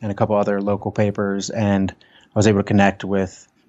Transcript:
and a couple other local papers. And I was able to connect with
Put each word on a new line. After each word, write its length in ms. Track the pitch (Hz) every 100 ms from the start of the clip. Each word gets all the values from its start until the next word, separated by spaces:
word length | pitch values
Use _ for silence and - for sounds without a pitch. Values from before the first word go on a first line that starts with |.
and 80 | 107
a 40 |
couple 220 | 98 110 104
other 240 | 104 101
local 300 | 101 101 107
papers. 600 | - 104 101 101 98 98
And 400 | - 101 98 95
I 460 | - _ _ _ 110
was 80 | 107
able 140 | 98
to 40 |
connect 400 | 101 101 101 98
with 420 | 95 98 92 - - _